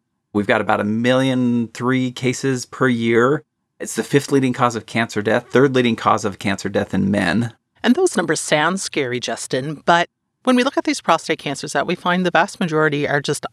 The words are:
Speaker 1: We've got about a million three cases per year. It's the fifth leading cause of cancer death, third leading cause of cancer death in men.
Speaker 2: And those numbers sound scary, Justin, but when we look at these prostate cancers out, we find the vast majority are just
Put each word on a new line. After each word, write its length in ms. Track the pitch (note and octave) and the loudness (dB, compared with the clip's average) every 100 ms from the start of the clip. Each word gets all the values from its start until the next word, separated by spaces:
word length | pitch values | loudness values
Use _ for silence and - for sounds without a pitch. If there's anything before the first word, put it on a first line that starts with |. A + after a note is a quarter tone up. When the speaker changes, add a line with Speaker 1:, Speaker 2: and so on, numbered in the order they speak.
| _ _ _ | _ _ _
Speaker 1:
We've 140 | G#2 G2+ | -2 2
got 140 | A2+ | 2
about 200 | G2+ G#2 | 2 0
a 40 | |
million 840 | G#2 A2 A#2+ B2+ C3+ B2+ B2 A#2+ A2+ | 0 0 2 2 2 0 0 0 -2
three 420 | - B2 C3 B2+ | -4 -2 0 -2
cases 560 | B2 C3 B2+ C#3 C3 - | -2 -4 -2 -2 -2 -6
per 220 | - C3 | -2 0
year. 560 | A#2+ A#2 A#2 B2 D3+ - _ _ _ | 2 2 4 4 2 -4 _ _ _
It's 160 | - | -8
the 80 | - | -6
fifth 300 | A2 C#3+ - | 0 0 2
leading 200 | C#3 C3 | 2 2
cause 220 | B2 B2 | 0 0
of 120 | A#2+ - | -2 -4
cancer 360 | A2+ A2+ A2 | -4 -2 -2
death, 280 | G#2 A2+ - | 0 0 2
third 240 | B2 C#3 B2+ | 4 4 4
leading 180 | A#2+ | 2
cause 300 | A2+ - G#2+ | 2 2 0
of 160 | G#2 F#2 | 0 -4
cancer 280 | G#2+ G2 G2 | -4 -4 -2
death 240 | G2+ G2+ | -4 -2
in 200 | F#2+ G2 | 0 0
men. 420 | G2+ F#2 F2+ A#2 - _ _ | 0 0 0 -2 -6 _ _
Speaker 2:
And 100 | - | 0
those 220 | B3 F#4 - | 2 2 0
numbers 240 | E3+ D#3 | -2 -4
sound 400 | - D3+ D#3 F#3+ | 0 0 0 -2
scary, 400 | - - B2+ B2 | -4 -4 -2 -4
Justin, 600 | A#2+ A2+ - C3+ C#3+ D3 - | -6 -8 -6 -4 -4 -4 0
but 240 | E3+ F3 _ _ _ | 2 0 _ _ _
when 140 | - B3 | 0 2
we 80 | |
look 120 | B3+ E4 | 2 0
at 80 | |
these 160 | D#4+ C#4+ | -2 -2
prostate 380 | - - - D#3+ | 0 0 0 -4
cancers 380 | - C#3+ D#3 D3 | -4 -8 -4 -4
out, 100 | C3+ | -2
we 80 | |
find 320 | F3 F3+ F3+ F3+ | -2 -2 0 2
the 40 | |
vast 260 | E3 G3 - | 2 0 -2
majority 480 | F3 D#3 D#3 D3 C#3+ | -2 0 0 0 0
are 140 | C#3+ | -2
just 260 | C#3 D3 - | -2 -4 -2